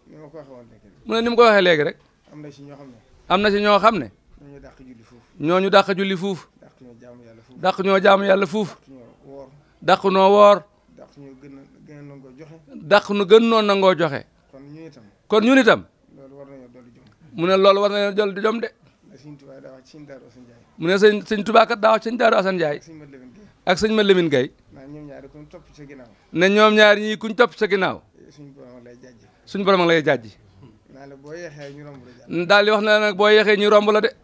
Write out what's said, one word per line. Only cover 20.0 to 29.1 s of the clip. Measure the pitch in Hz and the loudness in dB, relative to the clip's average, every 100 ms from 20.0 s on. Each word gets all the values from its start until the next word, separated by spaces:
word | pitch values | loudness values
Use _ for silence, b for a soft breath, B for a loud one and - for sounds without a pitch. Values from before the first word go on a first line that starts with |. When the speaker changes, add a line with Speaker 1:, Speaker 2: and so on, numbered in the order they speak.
| 143 | -20
Speaker 1:
Daaru | 135 120 | -20 -20
Asan | 127 | -20
Njaay. | 123 117 _ - | -20 _ _ -10
Speaker 2:
Mu | 160 | -4
ne | 190 | 2
sëñ, | 214 208 185 | 2 2 -4
sëñ | 214 | -6
Tuubaa | 202 226 220 | 0 2 2
kat | 226 | 0
daa | 220 | 0
wax | 220 | 0
ci | 226 | -2
sëñ | 233 | -2
Daaru | 233 220 | -2 0
Asan | 190 190 | -2 -4
Njaay. | 156 147 | -6 -8
Speaker 1:
Ak | |
sëñ | - 156 | -14 -20
Mat | 147 | -20
Lamin | 139 127 | -20 -20
Gaye. | - - _ - | -20 -20 _ -4
Speaker 2:
Ak | 180 | -2
sëñ | 214 | -2
Mat | 220 202 | 0 2
Lamin | 185 165 | 2 2
Gaye. | 135 139 _ _ | -2 -4 _ _
Speaker 1:
Naa | 143 135 | -20 -20
ñoom | 151 147 | -20 -20
ñaari | 135 135 | -20 -20
kuñ | 147 151 | -20 -20
topp | 175 _ | -20 _
ci | - | -20
sa | 143 | -20
ginnaaw. | 139 120 _ _ | -20 -20 _ _
Speaker 2:
Ne | 156 185 | -2 0
ñoom | 208 214 | 2 2
ñaar | 214 214 208 | 4 4 4
ñii | 214 214 | -2 -8
kuñ | 220 220 | -6 -2
topp | 240 - | -2 -2
sa | 214 | -4
ginnaaw. | 190 180 104 - _ - | -2 -4 -6 -14 _ -20
Speaker 1:
Suñ | - 143 | -20 -20
Borom | 139 127 123 | -20 -20 -20
lay | 120 123 | -20 -20
jàjji. | 127 | -20